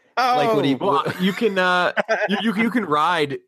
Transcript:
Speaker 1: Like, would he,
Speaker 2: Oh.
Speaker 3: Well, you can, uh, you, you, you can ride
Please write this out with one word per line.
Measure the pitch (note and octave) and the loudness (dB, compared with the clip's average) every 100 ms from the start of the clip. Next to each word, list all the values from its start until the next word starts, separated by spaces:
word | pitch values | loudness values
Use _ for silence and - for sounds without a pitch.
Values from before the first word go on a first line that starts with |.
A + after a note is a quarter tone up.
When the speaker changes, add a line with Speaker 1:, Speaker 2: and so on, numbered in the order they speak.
| _ - | _ -2
Speaker 1:
Like, | B3+ B3 A#3 | 0 2 2
would | A3 | 2
he, | C#3 C3 | 0 0
Speaker 2:
Oh. | F#3+ F3+ | 0 0
Speaker 3:
Well, | D#3 - | 0 -2
you | F#3 | -2
can, | F#3+ A3+ F#3+ | 0 0 2
uh, | F3+ F3+ F3 - - G3 G3 | 2 2 0 -2 -2 -2 -2
you, | G3 | -2
you, | G#3+ G3 | -2 0
you | A3+ | 0
can | A#3+ | -2
ride | F3+ D3 D#3+ E3+ C#3+ C3+ | 0 0 2 0 -2 -6